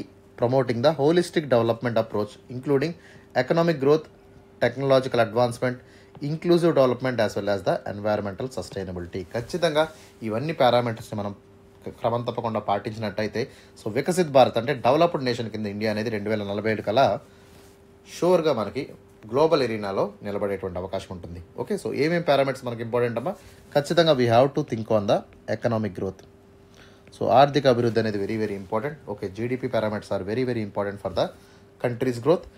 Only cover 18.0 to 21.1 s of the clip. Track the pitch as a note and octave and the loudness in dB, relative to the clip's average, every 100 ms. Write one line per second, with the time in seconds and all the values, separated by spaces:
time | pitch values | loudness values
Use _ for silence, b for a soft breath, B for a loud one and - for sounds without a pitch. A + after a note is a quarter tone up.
18 | - - E3+ F3+ D#3 B2 G2 C3 D3 - | -20 -2 2 4 4 0 -2 -6 -10 -12
19 | - - A2+ B2 D#3+ D#3+ B2 A2 G2+ G2 | -20 -20 -4 2 4 4 2 -2 -4 -2
20 | F#3+ G3 G#2 G2+ G2+ G2 F#2+ F2+ F#2+ F#2+ | -4 -6 -8 -4 -4 -4 -6 -8 -8 -8
21 | - | -8